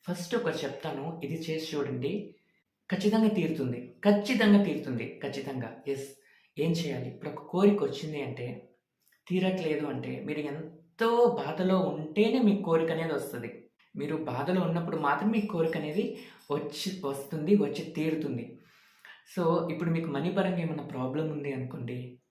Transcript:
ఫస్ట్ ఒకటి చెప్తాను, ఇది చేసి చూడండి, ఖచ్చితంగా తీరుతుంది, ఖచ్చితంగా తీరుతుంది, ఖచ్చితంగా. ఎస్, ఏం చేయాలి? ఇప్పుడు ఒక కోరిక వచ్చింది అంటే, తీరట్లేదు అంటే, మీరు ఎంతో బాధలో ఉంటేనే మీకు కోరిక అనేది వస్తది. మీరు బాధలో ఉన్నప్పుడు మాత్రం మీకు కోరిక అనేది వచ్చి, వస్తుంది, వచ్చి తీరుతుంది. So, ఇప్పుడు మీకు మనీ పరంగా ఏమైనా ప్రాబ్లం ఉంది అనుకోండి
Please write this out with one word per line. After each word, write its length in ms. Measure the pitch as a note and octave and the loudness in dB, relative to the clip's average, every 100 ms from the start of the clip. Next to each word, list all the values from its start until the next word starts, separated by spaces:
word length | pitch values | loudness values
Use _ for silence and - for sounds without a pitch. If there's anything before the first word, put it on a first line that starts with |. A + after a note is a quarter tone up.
| - | -6
ఫస్ట్ 280 | F3 - A#3 | -8 -2 -2
ఒకటి 200 | E3 C3+ | -2 -2
చెప్తాను, 560 | C#3+ - D#3 C#3 D3+ D#3+ | -6 -6 -8 -6 -8 -8
ఇది 100 | C#3+ | -6
చేసి 420 | D#3+ D#3+ D#3+ D#3 D3 | -6 -4 -6 -4 -4
చూడండి, 580 | B2+ B2+ C#3 G3+ - - _ _ _ _ _ | -2 -2 -2 -4 -8 -16 _ _ _ _ _
ఖచ్చితంగా 360 | F#3+ G#3 A3 A3 | 0 2 4 4
తీరుతుంది, 680 | G3 D#3 D#3+ B2+ A#2+ - - | 4 0 0 -2 -4 -8 2
ఖచ్చితంగా 580 | G3+ G#3 - G#3+ G#3+ G3+ | 4 4 4 4 8 8
తీరుతుంది, 560 | G3 D3 C#3 A#2 A#2 - | 8 0 -2 -4 -4 -6
ఖచ్చితంగా. 540 | C#3 C3 C3+ B2+ A2 - - | -6 -6 -6 -6 -8 -8 -6
ఎస్, 200 | C3+ C3+ - _ _ _ - | -6 -6 -14 _ _ _ -2
ఏం 120 | D#3+ | 0
చేయాలి? 380 | E3 D3+ B2+ B2+ | 2 0 -4 -6
ఇప్పుడు 220 | - D3+ | -8 -10
ఒక 80 | - | -10
కోరిక 440 | - F3 G3+ G3+ | -4 6 6 6
వచ్చింది 400 | C#3 - D3+ D3 | 0 -2 -6 -6
అంటే, 480 | B2+ A#2+ B2 - - _ _ _ _ _ - | -6 -6 -8 -10 -16 _ _ _ _ _ -2
తీరట్లేదు 580 | F3+ F#3 F#3 D#3+ D3 C#3+ | 0 2 0 0 -2 -2
అంటే, 360 | B2+ B2+ B2+ | -4 -6 -8
మీరు 140 | - D3+ | -6 -6
ఎంతో 1040 | D3 D3+ D#3+ - _ - A3+ A#3 A#3+ D3+ | -6 -8 -10 -16 _ 0 2 6 4 4
బాధలో 340 | C#3 E3 F#3 F#3+ | -4 0 2 4
ఉంటేనే 640 | D#3 D3 D#3 G#3 A3+ B3+ | 2 -2 -4 2 4 6
మీకు 220 | G#3+ - | 4 4
కోరిక 280 | E3+ D#3+ D#3+ | 4 2 4
అనేది 220 | E3 E3 | 0 -2
వస్తది. 460 | C#3+ C3+ B2 - - - _ _ C#3 | -2 -4 -8 -8 -12 -20 _ _ -8
మీరు 200 | D3 D#3 | -4 -4
బాధలో 460 | - B2 D#3 F#3 | -4 -4 0 2
ఉన్నప్పుడు 340 | E3 E3+ E3 - | 2 0 -2 0
మాత్రం 340 | C#3+ D3 G3+ | 2 2 2
మీకు 160 | A3+ G3+ | 2 0
కోరిక 300 | E3+ D#3+ D#3+ | 0 0 0
అనేది 420 | D3+ D#3+ B3+ - - - - | -2 -2 -2 -6 -14 -20 -4
వచ్చి, 500 | D3 D3+ - G3 - | -4 -4 -6 -6 -4
వస్తుంది, 520 | C#3 C3+ - D#3+ D#3+ G#3 | -6 -6 -6 -4 4 6
వచ్చి 280 | - - | 4 -2
తీరుతుంది. 720 | E3 - D#3+ D3+ C#3+ B2 - - _ _ _ _ - - _ - | -6 -2 -2 -2 -4 -6 -8 -16 _ _ _ _ -20 -20 _ 0
So, 320 | E3 E3+ E3 | 2 2 0
ఇప్పుడు 200 | D#3 E3 | -2 0
మీకు 160 | E3 E3 | 0 0
మనీ 240 | C#3 E3+ | -2 0
పరంగా 280 | G3+ F3 E3+ | 0 0 0
ఏమైనా 240 | D#3+ D3 | -2 -4
ప్రాబ్లం 480 | - B2+ C3 D3 D#3 | -6 -6 -4 -2 -2
ఉంది 220 | D3 C#3 | -4 -6
అనుకోండి 680 | C3 B2+ - A#2+ B2 B2 B2 _ | -6 -6 -8 -8 -8 -10 -16 _